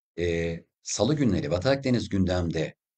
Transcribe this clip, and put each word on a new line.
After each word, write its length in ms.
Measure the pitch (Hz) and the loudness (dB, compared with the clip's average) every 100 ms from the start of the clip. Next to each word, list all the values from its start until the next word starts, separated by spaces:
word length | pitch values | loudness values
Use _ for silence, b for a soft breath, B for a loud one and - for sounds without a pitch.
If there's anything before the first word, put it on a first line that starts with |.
| _ - | _ -4
Ee, 420 | 87 85 82 85 - _ | 0 0 -2 -4 -10 _
salı 320 | - - 110 156 | -10 -2 0 2
günleri 340 | 123 85 73 | 2 2 0
Batı 180 | 92 127 | 0 2
Akdeniz 380 | 139 131 117 95 | 0 0 0 0
gündemde 680 | 98 87 90 85 82 76 - _ | 0 2 2 0 -2 -4 -8 _